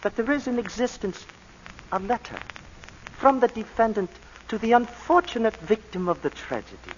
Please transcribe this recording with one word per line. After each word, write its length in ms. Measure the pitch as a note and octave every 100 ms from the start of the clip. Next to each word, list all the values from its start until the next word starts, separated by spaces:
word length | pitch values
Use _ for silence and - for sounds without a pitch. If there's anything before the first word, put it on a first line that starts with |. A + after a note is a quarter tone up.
that 140 | G#3 G3+
there 160 | A3+
is 160 | C#4+ C4
in 120 | A#3+
existence 680 | A#3 - A#3+ - G3+ F3+ - - - - - - -
a 80 | F#3+
letter 420 | F#3+ A#3+ - G#2 - - - - - - -
from 280 | - C4+ C4+
the 80 | B3
defendant 720 | A3+ G#3+ - A3+ G#3+ F#3 - - - -
to 100 | A3
the 140 | A3+
unfortunate 840 | A#3+ A#3+ - - F4 F4 B3 A3+ -
victim 480 | D#3+ A3 - F#3 F3+
of 120 | E3+
the 80 | D3
tragedy. 680 | - - A#2+ G#2 F#2+ -